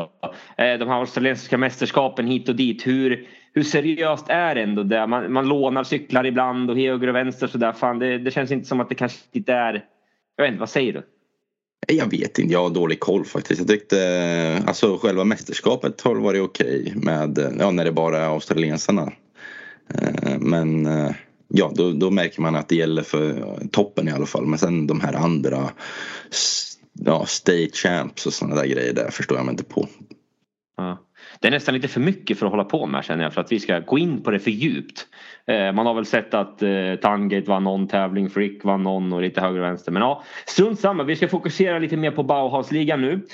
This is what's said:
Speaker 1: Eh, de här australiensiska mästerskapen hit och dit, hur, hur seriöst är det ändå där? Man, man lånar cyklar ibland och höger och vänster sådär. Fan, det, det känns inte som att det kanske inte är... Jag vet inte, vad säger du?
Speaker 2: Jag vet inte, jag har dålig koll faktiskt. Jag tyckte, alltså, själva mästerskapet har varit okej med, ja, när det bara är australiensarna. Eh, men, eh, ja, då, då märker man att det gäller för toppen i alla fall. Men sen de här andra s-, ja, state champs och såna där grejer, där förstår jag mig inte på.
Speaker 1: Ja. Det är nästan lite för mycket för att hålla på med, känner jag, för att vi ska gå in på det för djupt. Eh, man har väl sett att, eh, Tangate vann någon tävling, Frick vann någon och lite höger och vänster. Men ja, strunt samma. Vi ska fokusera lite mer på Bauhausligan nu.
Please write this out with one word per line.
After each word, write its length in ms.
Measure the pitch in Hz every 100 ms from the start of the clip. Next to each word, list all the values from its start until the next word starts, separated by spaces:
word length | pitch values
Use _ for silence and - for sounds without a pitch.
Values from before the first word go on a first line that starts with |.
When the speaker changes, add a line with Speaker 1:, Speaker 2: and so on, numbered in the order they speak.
| 82 - - - - -
Speaker 1:
Eh, 220 | 123 120
de 80 | 117
här 100 | 123
australiensiska 580 | 123 - 127 127 - 123
mästerskapen 680 | 131 127 127 - 127 104 117
hit 220 | 127 127
och 60 | 120
dit, 320 | 127 113 127
hur, 400 | 131 131 123 123 - _
hur 100 | -
seriöst 600 | 143 156 147 156 160 151 -
är 260 | 170 170 131
det 60 |
ändå 220 | 104 104
där? 240 | 101 110 113
Man, 260 | 120 98
man 140 | 127 135
lånar 360 | 143 131 131
cyklar 420 | 127 143 - 127 131
ibland 440 | 123 127 127 123
och 60 | 120
höger 300 | 131 127 127
och 80 | 123
vänster 320 | 127 127 123
sådär. 260 | 123 117
Fan, 260 | 113 127 120
det, 180 | 127 123
det 140 | 123
känns 200 | 131 131
inte 160 | 135 -
som 120 | 131
att 100 | 120
det 60 | 127
kanske 220 | 123 - -
inte 220 | 123 104
är... 300 | 123 117 104 - _ _ _ _ -
Jag 80 |
vet 60 | 139
inte, 80 | 101
vad 100 | 110
säger 240 | 151 127
du? 100 | 71 - _ _ _ _ _ _ - -
Speaker 2:
Jag 220 | 160 113
vet 280 | 87 - -
inte, 140 | 87
jag 100 | 87
har 60 | 90
dålig 300 | 87 85 80
koll 260 | - 95 -
faktiskt. 340 | - - 82
Jag 60 | 90
tyckte, 960 | 104 - 98 92 90 85 85 80 80 104
alltså, 300 | 98 113 92
själva 260 | 107 92
mästerskapet 760 | 95 107 - - - - - -
har 140 | 127 113
varit 260 | 101 98
okej 520 | 92 - - 67 - -
med, 600 | - 78 76 71 69 65
ja, 120 | 98
när 140 | 87 82
det 60 |
bara 260 | 80 82 78
är 100 | 80
australiensarna. 800 | 78 - 80 80 78 - 98 73 - _ - - - - - -
Eh, 440 | - - - - 69
men, 460 | 73 82 80 80 76
eh, 260 | 78 73 71 - _ -
ja, 240 | - 87 -
då, 160 | 87
då 200 | 78 92
märker 300 | 95 85 -
man 140 | 82 78
att 140 | 76
det 60 | 82
gäller 280 | 80 80
för 400 | 76 76 78 69 50 - -
toppen 360 | - 101 - 78
i 40 |
alla 140 | 71 71
fall. 200 | - 69
Men 140 | 78
sen 280 | 85 85 76
de 140 | 78
här 120 | 78
andra 560 | 69 80 80 67 65 69 - - - - - -
s-, 420 | - - - - - _
ja, 320 | - - 80 -
state 440 | - - 87 80
champs 520 | - 92 87 69 - -
och 80 |
såna 220 | 69 69 73
där 100 | 67
grejer, 280 | 65 62
där 160 | 62 58
förstår 260 | - - 64
jag 80 | 64
mig 80 |
inte 100 | 62
på. 240 | - - - - - - _ _ _ _ _ -
Speaker 1:
Ja. 260 | 90 90 _ _ - -
Det 80 | 110
är 40 |
nästan 220 | 139 143 131
lite 120 | 135
för 120 | 120
mycket 400 | 147 190 - 104
för 60 | 104
att 60 |
hålla 120 | 104
på 220 | 98 160 120
med, 180 | 67 -
känner 180 | 82
jag, 100 | 80
för 80 | 82
att 100 | 87
vi 80 | 113
ska 200 | - 87
gå 180 | 82 139
in 240 | 175 131
på 80 | 117
det 80 | 101
för 120 | 123
djupt. 560 | 107 151 85 - - - - - - -
Eh, 240 | 113 98
man 140 | 98 117
har 80 |
väl 120 | 113 107
sett 280 | 120 107
att, 280 | 110 95 -
eh, 340 | 104 98 92 92
Tangate 480 | 104 104 101 98 87
vann 140 | 98
någon 240 | 98 98 95
tävling, 420 | 101 95 98 95
Frick 340 | 101 101 101
vann 200 | 101 98
någon 300 | 95 95 92
och 80 | 90
lite 200 | 90 92
höger 180 | 92 90
och 60 | 90
vänster. 260 | 90 -
Men 100 | 87
ja, 220 | 120 143 - - -
strunt 340 | - 208 214
samma. 240 | 196 190
Vi 120 | 139 156
ska 120 | 180
fokusera 520 | 185 170 - 190 170
lite 180 | 160 160
mer 140 | 156
på 120 | 151
Bauhausligan 760 | 135 143 135 135 131 151 156 151
nu. 200 | 131 185 196